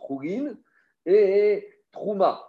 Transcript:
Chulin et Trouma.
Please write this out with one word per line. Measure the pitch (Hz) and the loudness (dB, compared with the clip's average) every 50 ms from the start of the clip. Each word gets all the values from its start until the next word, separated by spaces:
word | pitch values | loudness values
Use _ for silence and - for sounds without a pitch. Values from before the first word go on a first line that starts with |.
| - | -12
Chulin | - 139 135 139 160 190 254 285 294 214 - _ _ _ _ _ _ _ _ _ | -10 -10 -8 -6 -6 -6 -6 -6 -8 -10 -14 _ _ _ _ _ _ _ _ _
et | 165 190 214 208 190 196 202 208 208 202 - - - _ _ _ _ _ | 2 4 4 4 4 4 4 2 2 2 0 -4 -10 _ _ _ _ _
Trouma. | - - 196 214 196 190 147 117 - - | -10 -8 -6 -2 0 0 0 0 -2 -8